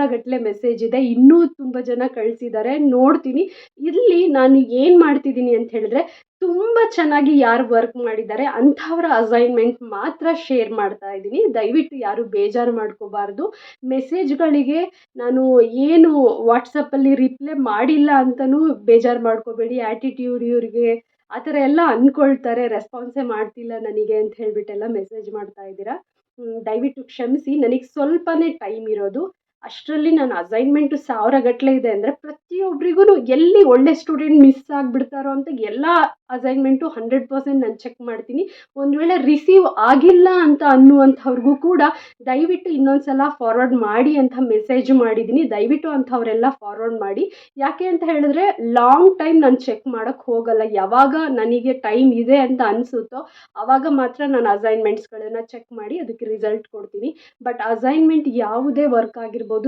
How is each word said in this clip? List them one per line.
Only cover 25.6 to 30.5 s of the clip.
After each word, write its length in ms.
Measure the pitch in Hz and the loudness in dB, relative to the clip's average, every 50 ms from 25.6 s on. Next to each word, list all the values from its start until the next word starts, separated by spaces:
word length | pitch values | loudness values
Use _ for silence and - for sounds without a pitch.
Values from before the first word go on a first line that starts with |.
| 196 | -20
ಇದ್ದೀರಾ. 420 | 190 190 196 196 220 294 - - _ _ _ _ _ _ 247 | -18 -18 -14 -12 -12 -12 -12 -14 _ _ _ _ _ _ -16
ಹ್ಮ್, 260 | 240 226 226 226 226 | -14 -14 -12 -10 -8
ದಯವಿಟ್ಟು 380 | 220 220 240 269 269 - 269 254 | -6 -4 -4 -4 -6 -6 -10 -16
ಕ್ಷಮಿಸಿ, 560 | - - - 240 247 269 285 - 262 294 294 | -16 -12 -8 -6 -4 -4 -4 -4 -4 -2 0
ನನಗೆ 240 | 247 233 254 254 - | 0 0 0 -2 -4
ಸ್ವಲ್ಪನೇ 640 | - _ 294 277 302 339 330 - 339 330 320 339 320 | -8 _ -4 -2 0 -2 -2 -2 -2 -2 0 0 -2
ಟೈಮ್ 400 | - - 214 196 220 220 220 214 | -4 -8 -10 -12 -12 -10 -8 -6
ಇರೋದು. 580 | 214 202 202 196 190 277 370 381 - _ _ _ _ _ - | -6 -4 -4 -6 -6 -6 -8 -10 -12 _ _ _ _ _ -20
ಅಷ್ಟರಲ್ಲಿ 480 | - - - - 294 311 302 302 330 | -20 -20 -16 -10 -6 -4 -2 0 0
ನಾನು 240 | 320 311 269 247 202 | 2 0 0 -2 -4
ಅಸೈನ್‌ಮೆಂಟ್ 600 | 180 175 180 | -6 -6 -4